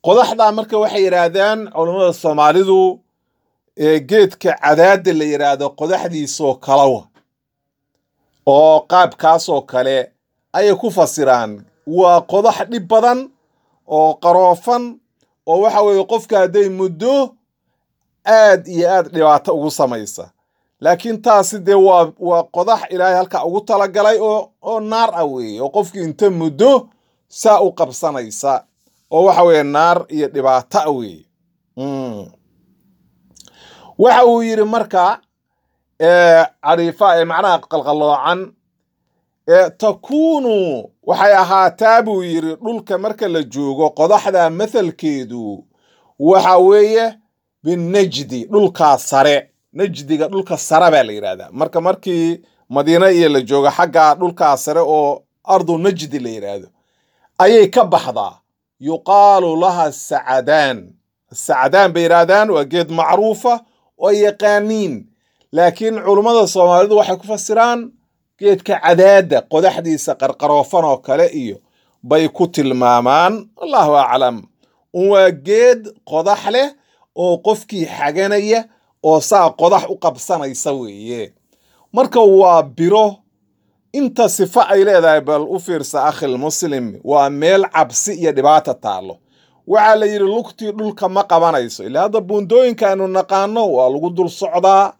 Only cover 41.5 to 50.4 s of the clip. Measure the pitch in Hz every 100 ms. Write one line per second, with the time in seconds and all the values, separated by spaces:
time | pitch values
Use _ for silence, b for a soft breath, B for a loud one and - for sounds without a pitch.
41.5 | 190 185 175 220 226 220 196 180 165 160
42.5 | 160 226 233 220 185 214 214 208 165 135
43.5 | 131 139 135 156 - 165 214 208 190 165
44.5 | 165 214 233 175 - 156 139 123 120 110
45.5 | 98 _ _ _ _ _ _ 151 190 180
46.5 | 180 185 208 208 220 226 220 _ _ _
47.5 | _ 151 180 170 202 185 131 120 123 113
48.5 | 208 190 - 156 135 - 139 147 143 -
49.5 | _ _ - 196 135 143 156 160 190